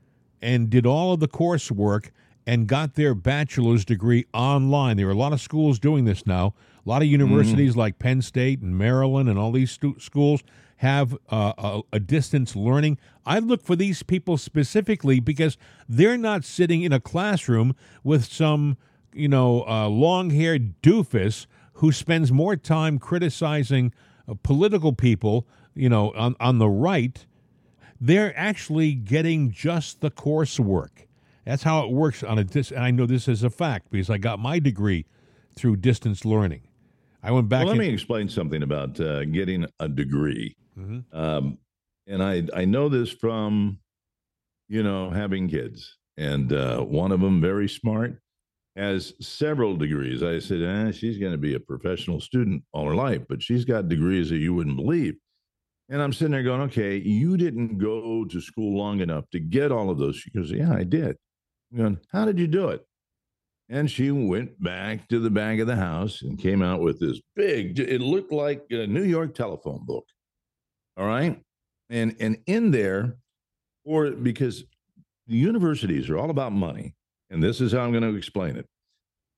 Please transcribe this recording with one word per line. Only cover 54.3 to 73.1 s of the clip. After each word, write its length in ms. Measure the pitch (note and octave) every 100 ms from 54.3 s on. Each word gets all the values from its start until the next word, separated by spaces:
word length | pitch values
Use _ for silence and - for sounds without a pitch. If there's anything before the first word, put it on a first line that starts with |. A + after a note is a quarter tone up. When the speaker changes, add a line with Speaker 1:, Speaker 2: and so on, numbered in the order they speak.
| D#2+
Speaker 2:
you 160 | D#2+
wouldn't 240 | F2 D2+ C2+
believe." 380 | F#2+ E3+ G#2 D2+ _ _ _ _ _ _ -
And 140 | C#3+
I'm 100 | C#3+
sitting 200 | B2+ D#3+
there 100 | C#3
going, 180 | B2 B2+
"Okay, 360 | C#3 A#2+ G2+ G2
you 400 | F#2 G#2 D#3+ F#3
didn't 400 | E3+ A#2 A#2 G2+
go 480 | G#2+ A2 A#2 A2+ G2+
to 140 | F2+
school 340 | - - G#2+ G2+
long 240 | G#2 G2+
enough 240 | F2 D#2 -
to 100 | F2
get 320 | D#2+ B2 C#3+
all 160 | A#2+ G2
of 80 | D#2+
those." 200 | C#2 D2
She 140 | -
goes, 200 | G#2+ D#2
"Yeah, 220 | G2+ E3
I 100 | F#2+
did." 320 | F2+ D#3+ A#2+ - _ _ _ _ _
I'm 60 | A#2+
going, 200 | A2 F#2+ _
"How 140 | F#3+ A3
did 120 | F3+
you 80 | E3+
do 220 | F3+ E3+
it?" 140 | D#2+ _ _ _ _ _ _ _ _ -
And 200 | C3 D3
she 200 | - C#3
went 520 | C#3+ G#2 F#2 B2+ -
back 460 | F2+ F2+ G2+ A2+ -
to 100 | A#2+
the 100 | A2+
back 280 | G#2 G#2+ A2
of 80 | A2+
the 100 | A#2
house 440 | F2+ D#2+ G2+ -
and 180 | C2+ -
came 220 | F#2+ G2
out 200 | F2+ F2+
with 180 | E2 C2+
this 180 | D#2 B1 _
big, 440 | - G3+ C3 F#2 G2
it 200 | B2 B2+
looked 280 | B2+ F#3 -
like 360 | D3+ D3 C#3+ -
a 160 | A#2 G#2
New 160 | C3
York 300 | G3 E3 D#3+
telephone 500 | - A2+ E2 D#2 C#2 A#1+
book. 200 | A#1+ - _ _ _ _ _ _ _ _ -
All 80 | G2+
right? 360 | A#2 E3 - _ _ _ _ -
And, 260 | A#2+ A2+ A2
and 180 | A2+ A2 -
in 240 | G#3+ A3+
there, 460 | B2+ G2+ F#2+ A#2+